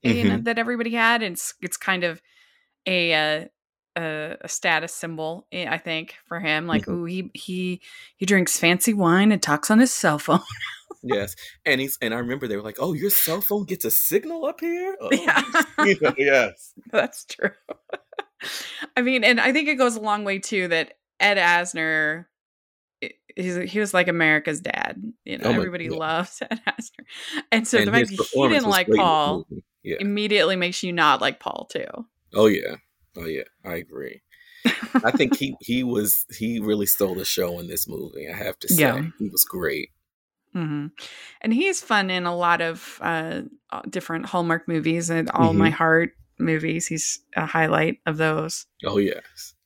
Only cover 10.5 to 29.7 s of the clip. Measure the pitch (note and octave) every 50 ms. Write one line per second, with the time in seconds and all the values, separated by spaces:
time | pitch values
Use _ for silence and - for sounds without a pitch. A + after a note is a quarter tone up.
10.5 | - - - - - - _ _ - _ - A#2+ B2 G2+ G2+ G2 - - - -
11.5 | - _ _ D#3 C#3 B2+ C3+ C#3 - - B2+ A2+ A2+ A#2 B2 A#2+ B2+ C#3+ C#3 A2+
12.5 | G#2 G2+ G#2 A2 G#2+ - - F3 E3+ D3+ E3 G3+ G3 - - - D#3+ F#3+ G3+ -
13.5 | G3+ G#3 G3 D3+ F#3 - - - - - - - D3+ G#3+ - D#4 E4+ E4 D#4+ C#4+
14.5 | E4 - D#4+ E4+ E4+ F4 F4+ F#4+ G4 G4 - - C#4 D#4+ F4 E4 D4 C#4 C#4+ -
15.5 | - E4 D4+ - - - D4+ D4+ C#4+ - D#3 - - - C#3 C#3+ C#3 C3 A#2 G2+
16.5 | F#2+ _ - - _ - - - - A3 - B3 - - - _ - - - G3
17.5 | - _ _ - - _ _ _ - - _ _ - - - _ _ _ - -
18.5 | - - - - - - - - _ B3+ B3 B3 C4 B3+ A3 A3+ B3 A#3 - B3+
19.5 | C4 D4+ D#4 D4 D4+ B3+ C4 B3 A3+ A3 G#3+ G#3+ G#3 G#3 G#3 G3+ G3 G3 F#3+ -
20.5 | A3+ G3 F#3 F3 E3+ D#3+ D#3 - - _ _ _ _ _ - G3+ G3+ G3 F3 F3
21.5 | F3 F3 F3 F3 - E3 D#3+ D#3+ D#3+ D#3 D#3 D3+ D#3 E3 F3 _ _ _ _ _
22.5 | _ _ _ _ _ _ _ _ _ _ - - - _ _ _ - - F#3 F3+
23.5 | F3+ F3 F3+ F#3 F#3+ G#3 G#3+ G3+ - F3+ F3+ F3+ E3+ E3+ E3 D#3 D#3 D3+ D3+ E3+
24.5 | D#3 D#3 F3+ - - - - - - - G3 A3+ A#3 _ _ - - - - A2+
25.5 | A#2+ A2 G2+ F3+ F3 F3 E3 D#3+ D#3+ D#3+ D#3 D#3 D#3+ E3 F3+ - - - - -
26.5 | A3+ A#3 _ G#3+ - - A3+ - _ - - _ - - - - D#4 D4+ - _
27.5 | - A3 A3+ - - A3 G#3 G3+ G#3+ A#3 A#3+ G3+ G3 F#3 - - - - C#4 B3+
28.5 | D#4+ C#4+ B3 G#3+ G3+ F#3 F3+ G#3 G#3+ G#3+ F#3+ F3 D#3+ D#3 D3 D3 D3+ F3 E3 _
29.5 | - - - _